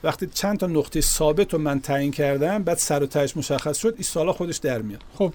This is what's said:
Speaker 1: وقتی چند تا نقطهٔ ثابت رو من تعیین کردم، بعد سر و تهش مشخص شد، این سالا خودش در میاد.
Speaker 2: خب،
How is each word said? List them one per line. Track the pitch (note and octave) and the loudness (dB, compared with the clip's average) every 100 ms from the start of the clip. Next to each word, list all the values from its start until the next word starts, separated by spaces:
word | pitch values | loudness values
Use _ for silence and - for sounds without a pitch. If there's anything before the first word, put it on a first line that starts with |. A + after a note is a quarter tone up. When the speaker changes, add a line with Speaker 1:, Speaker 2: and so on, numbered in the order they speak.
Speaker 1:
وقتی | D#3+ - F#3 | -2 -2 -4
چند | - G3+ G#3 | -2 -2 0
تا | F#3 | 2
نقطهٔ | D#3 C#3+ D#3+ | 2 0 0
ثابت | C#3+ - D#3 D#3 G3 | 0 4 4 4 2
رو | D#3+ | 0
من | D3+ C#3 | 0 -2
تعیین | C#3+ C#3 C#3+ | 0 0 0
کردم، | C3+ C#3+ C#3 D#3 G#3 | 0 0 2 2 0
بعد | F#3+ E3+ | 0 0
سر | - D3 | 2 0
و | C#3 | 2
تهش | D3 C#3 D#3+ | 0 0 -2
مشخص | - C#3 D3+ C#3+ | -2 -2 -2 0
شد، | A3+ | -2
این | A3+ | -2
سالا | - E3+ E3 | -4 0 0
خودش | F#3 F3+ - | 0 -4 -2
در | D3 A#2+ | -2 -2
میاد. | G#2+ G2+ - | -4 -10 -14
Speaker 2:
خب، | - F#3 | -2 -2